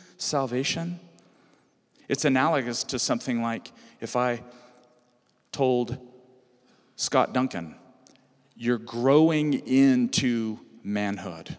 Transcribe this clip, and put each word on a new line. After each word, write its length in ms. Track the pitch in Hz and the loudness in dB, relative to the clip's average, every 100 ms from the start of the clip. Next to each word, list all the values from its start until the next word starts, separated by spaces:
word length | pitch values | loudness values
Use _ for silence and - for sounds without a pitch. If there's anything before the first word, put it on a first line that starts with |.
| - - | -20 -10
salvation? 800 | - 147 131 123 143 165 170 175 - - _ _ _ _ _ _ _ _ - | -4 -2 0 -2 -2 -4 -6 -8 -14 -20 _ _ _ _ _ _ _ _ -6
It's 160 | 135 | -2
analogous 580 | 147 131 147 151 120 117 | 2 2 2 0 -2 -6
to 140 | - 131 | -4 -4
something 420 | - 120 - 117 | -2 -2 -2 -2
like 300 | 117 113 - - - _ | -2 -6 -10 -20 -20 _
if 160 | 117 123 | -4 0
I 260 | 123 120 - - - - _ _ _ _ _ _ _ | 0 -2 -8 -20 -20 -20 _ _ _ _ _ _ _
told 460 | - 131 123 120 120 - - - _ _ _ _ _ _ - | 0 2 2 0 -6 -12 -20 -20 _ _ _ _ _ _ -8
Scott 360 | - 135 - | 0 2 2
Duncan, 440 | 123 127 87 80 - - _ _ _ _ _ _ - | 0 -2 -6 -10 -16 -20 _ _ _ _ _ _ -6
"You're 220 | 117 120 | -2 -2
growing 760 | 110 117 127 147 160 156 151 | -4 0 4 6 6 4 0
into 1040 | 135 110 131 139 127 120 - 131 117 110 110 - - | -2 2 6 6 6 2 0 0 -2 -4 -8 -14 -14
manhood. 720 | 101 104 101 101 101 82 - | -6 -2 -2 -4 -8 -12 -12